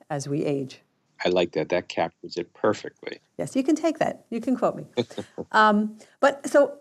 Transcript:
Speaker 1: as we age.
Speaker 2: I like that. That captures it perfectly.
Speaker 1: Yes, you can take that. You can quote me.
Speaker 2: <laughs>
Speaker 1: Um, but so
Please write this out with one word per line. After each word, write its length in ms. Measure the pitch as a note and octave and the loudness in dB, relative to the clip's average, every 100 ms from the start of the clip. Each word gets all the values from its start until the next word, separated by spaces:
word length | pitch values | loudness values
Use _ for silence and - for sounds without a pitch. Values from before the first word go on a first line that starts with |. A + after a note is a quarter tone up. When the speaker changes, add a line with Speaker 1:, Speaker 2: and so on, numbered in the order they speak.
| _ | _
Speaker 1:
as 220 | D3 C#3+ | -8 -4
we 160 | C#3+ - | -4 -2
age. 360 | C#3 C3 - _ _ _ _ F2 | -2 -6 -12 _ _ _ _ 0
Speaker 2:
I 40 | |
like 240 | F2+ F2 | 2 2
that. 160 | F#2 D#2+ | 0 0
That 200 | F2 - | -2 -2
captures 480 | - E2 - E2+ - | -4 -4 -4 -10 -10
it 160 | F2 | -10
perfectly. 640 | - G#2+ G2+ - _ - - _ - | -2 -2 -2 -8 _ -14 -14 _ -10
Speaker 1:
Yes, 160 | D3+ C4 | -4 -2
you 80 | |
can 120 | C4 D#4 | 0 0
take 220 | E4 D#4 | 0 0
that. 280 | - - _ | -2 -4 _
You 100 | A#3 | -6
can 160 | A3+ A#3+ | -4 0
quote 200 | F3 D#3 | -2 -2
me. 100 | D3+ - | -8 -6
Speaker 2:
<laughs> 80 | A#2 - - - - | -6 -8 -14 -14 0
Speaker 1:
Um, 460 | G#3+ G#3+ G#3 G#3+ - - _ | 4 6 6 0 -6 -20 _
but 280 | C#4 C#4 D4 | 0 0 2
so 300 | D4 C#4 - | 4 4 0